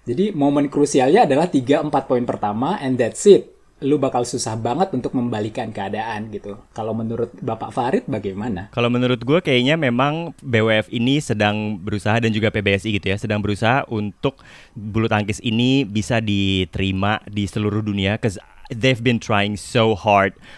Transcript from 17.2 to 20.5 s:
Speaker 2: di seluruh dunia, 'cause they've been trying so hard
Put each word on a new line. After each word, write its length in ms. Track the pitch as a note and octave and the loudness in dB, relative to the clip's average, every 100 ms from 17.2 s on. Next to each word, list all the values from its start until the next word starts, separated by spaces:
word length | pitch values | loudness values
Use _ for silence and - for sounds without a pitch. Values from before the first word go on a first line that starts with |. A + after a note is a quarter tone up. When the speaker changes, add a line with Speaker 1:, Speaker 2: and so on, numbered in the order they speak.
| - | -4
Speaker 2:
di 160 | G#2 | -4
seluruh 400 | G2+ - G#2 G#2 | -4 -2 -2 -2
dunia, 320 | G#2+ G2+ F#2+ F#2+ | -2 -2 0 0
'cause 240 | A2+ F#2 - - - | -2 -4 -12 -20 -14
they've 280 | A#2 C3 A#2+ | -2 0 2
been 200 | A#2 A#2 | 2 0
trying 360 | - G#2 G2+ G#2 | 0 0 0 -4
so 360 | - B2 A2+ | -2 2 2
hard 400 | G#2 A2 G2+ G2 - - | 2 4 4 4 -2 -16